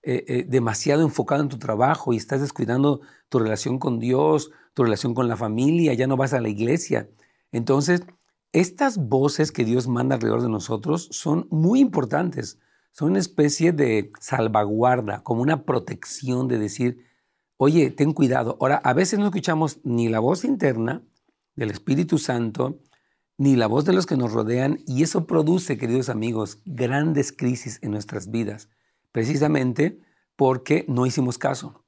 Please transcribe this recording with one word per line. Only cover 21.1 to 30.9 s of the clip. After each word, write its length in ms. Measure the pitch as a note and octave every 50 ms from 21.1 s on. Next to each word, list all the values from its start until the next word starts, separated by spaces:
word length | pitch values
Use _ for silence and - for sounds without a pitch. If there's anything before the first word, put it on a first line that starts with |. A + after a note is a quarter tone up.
| _ _ _ _ _ _ _ _ _
del 160 | - A#2+ G#2+
Espíritu 460 | G2 F#2+ _ - C3 D3+ F3 E3 E3+
Santo, 640 | D3 - - B2+ A#2+ A#2 A2+ G#2 - - C3+ C#3+ - _ _ _ _ _ _ _ _ _ _ _ -
ni 160 | C#3 C#3 C3+
la 120 | A#2+ A2+
voz 180 | G#2+ A2+ C#3 D3
de 80 | E3+
los 140 | F#3 F#3+ F3
que 100 | - E3
nos 160 | C3+ B2 A#2
rodean, 460 | G#2+ A#2 G#2+ G#2+ A#2+ B2 C3 C#3 D#3 - -
y 160 | - B2+ B2+
eso 240 | D#3 E3 - F#3+ E3
produce, 500 | - F3 D#3+ D3+ D3+ F3 F#3 F3+ - D3
queridos 320 | G#2+ C3 A#2 A#2 C3 B2 B2
amigos, 540 | A#2+ A2 A2 A#2 A#2 A2+ G#2+ G2 - _ _
grandes 680 | G3 D3+ A#2+ B2+ A#2+ C3 C#3+ D3+ E3 D#3 C#3+ C#3 -
crisis 460 | - - C#3 B2 B2 A#2 - - G#2+ -
en 80 | - -
nuestras 400 | G#2 G#2+ G#2 - - G#2 F#2+ G2+
vidas, 400 | A2 A2+ A2+ G2+ G#2 G#2+ - _ _ _ _ _ _ _ _ _
precisamente 880 | _ A2 A2+ A#2+ D3+ C#3 D3 D3+ D#3 C#3+ C3 B2+ A#2+ A2 C#3+ F3 - - _ _ _ _ _ _ _
porque 500 | - C#3 C3 B2+ B2 - - D3+ D#3+ -
no 160 | -